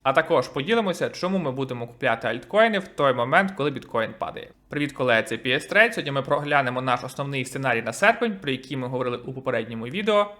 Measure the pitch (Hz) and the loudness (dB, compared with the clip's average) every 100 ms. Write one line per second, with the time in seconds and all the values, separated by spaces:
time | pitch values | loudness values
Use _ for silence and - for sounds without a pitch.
0 | 135 135 160 170 - 147 151 233 196 165 | 0 2 2 2 0 -2 0 0 0 -2
1 | 123 - 180 190 147 127 131 123 120 - | -4 -4 -2 -2 -2 -4 -6 -6 -10 -4
2 | 127 113 117 120 - 208 226 202 190 - | -2 0 -2 -4 0 4 4 2 -4 2
3 | 139 123 120 165 196 190 143 131 - 117 | 2 4 4 4 4 0 -2 -4 -4 -2
4 | 107 110 80 - - - _ 143 147 - | -2 -4 -8 -8 -14 -18 _ -4 -4 0
5 | 127 113 - 113 127 135 - 202 233 208 | 4 4 4 -2 0 0 2 4 4 2
6 | 147 139 131 143 147 147 127 127 131 123 | -4 -2 0 0 2 2 2 0 0 0
7 | 131 - 139 139 131 139 135 117 117 - | -2 -8 -6 -4 -4 -4 0 0 -2 2
8 | 208 226 233 190 139 127 - 135 127 127 | 2 4 0 -4 -4 -4 -4 -8 -4 -4
9 | 123 120 - 131 131 117 113 113 120 180 | -2 -4 -8 -8 -2 -2 -4 -8 -8 -4
10 | 220 208 202 | 2 2 2